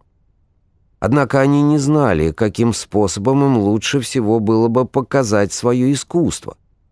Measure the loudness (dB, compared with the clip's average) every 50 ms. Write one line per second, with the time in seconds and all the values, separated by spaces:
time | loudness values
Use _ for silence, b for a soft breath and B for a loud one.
0 | _ _ _ _ _ _ _ _ _ _ _ _ _ _ _ _ _ _ _ _
1 | -2 0 2 0 0 0 0 2 2 2 2 2 2 2 2 2 2 0 0 2
2 | 2 2 2 0 0 -2 0 -2 -2 -2 0 0 0 0 0 -4 -6 -4 -2 0
3 | 0 0 -2 -4 -2 0 0 2 2 2 2 2 2 0 0 -2 -2 -2 -4 -4
4 | -4 -4 -4 -2 0 0 0 0 0 0 2 2 2 2 2 0 -2 0 -2 -4
5 | -4 0 -2 -2 0 2 0 0 0 -2 -4 -4 -2 0 0 2 0 0 0 -2
6 | -4 -4 -2 -2 0 -2 -2 -6 -10 -16 -18 -18 _ _ _ _ _ _